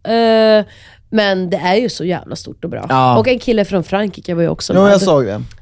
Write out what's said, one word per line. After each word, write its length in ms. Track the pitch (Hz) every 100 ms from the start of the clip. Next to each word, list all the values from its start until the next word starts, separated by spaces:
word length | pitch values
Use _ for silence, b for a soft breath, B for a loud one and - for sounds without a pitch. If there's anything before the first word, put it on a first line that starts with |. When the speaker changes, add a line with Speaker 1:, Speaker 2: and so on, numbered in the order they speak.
| -
Speaker 1:
Eh, 540 | 226 226 220 220 214 208 B B B -
men 400 | 214 202 190 180
det 80 | 175
är 180 | 180 202
ju 140 | 240
så 160 | - 170
jävla 300 | 170 - 156
stort 280 | - -
och 60 | -
bra. 160 | - 98
Speaker 2:
Ja. 280 | 131 127 123
Speaker 1:
Och 100 | 226
en 120 | 254
kille 260 | - 220 190
från 180 | 196
Frankrike 500 | - 190 208 - - 170
var 60 |
ju 60 | 165
också 240 | 160 - 180
Speaker 2:
Jo, 80 |
Speaker 1:
med. 80 | 202
Speaker 2:
jag 80 | 196
såg 240 | 190 147 110
det. 180 | 107 120 -